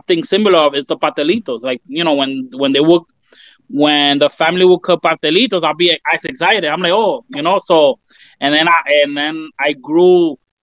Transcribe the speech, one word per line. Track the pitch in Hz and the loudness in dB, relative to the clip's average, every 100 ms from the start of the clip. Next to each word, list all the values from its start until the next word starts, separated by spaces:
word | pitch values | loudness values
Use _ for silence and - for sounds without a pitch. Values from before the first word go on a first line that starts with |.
| - | -2
think | 170 | -4
similar | 147 196 208 175 | -2 0 2 4
of | 151 | 2
is | 139 135 | 0 -6
the | - | -4
pastelitos. | 151 147 147 226 - 117 | -4 -2 -4 -4 -4 -8
Like, | 127 127 - | -6 -8 -8
you | 147 | -6
know, | 170 | -2
when, | 143 135 135 131 | -2 -2 -6 -10
when | 127 139 | -4 -2
they | 135 | 2
would, | 160 170 - _ _ _ - _ - | 4 2 0 _ _ _ -20 _ -8
when | 143 147 147 143 143 | -2 0 2 2 2
the | 143 | 0
family | - 160 185 | 0 -2 2
would | 185 180 | 2 2
cook | - 170 | 0 -2
pastelitos, | 165 160 170 175 247 190 | -2 -2 -2 0 0 -2
I'll | 160 | -2
be | 151 175 156 151 | 0 0 0 -4
as | 160 | -6
excited. | 160 131 175 214 | -6 -4 -2 -2
I'm | 156 165 | -2 -4
like, | 170 | -2
"Oh," | 202 208 135 - | 0 0 -4 -8
you | 143 | -6
know, | 160 190 | -2 -2
so, | - 165 143 120 _ _ - - | 2 2 2 0 _ _ -20 -6
and | 139 | -2
then | 151 165 | 0 2
I, | 165 143 147 | 2 2 2
and | 143 143 | 0 -2
then | 151 160 156 - | -6 -8 -12 -6
I | 143 | -6
grew, | 151 139 160 180 180 165 - _ _ | -6 -2 2 4 4 2 -4 _ _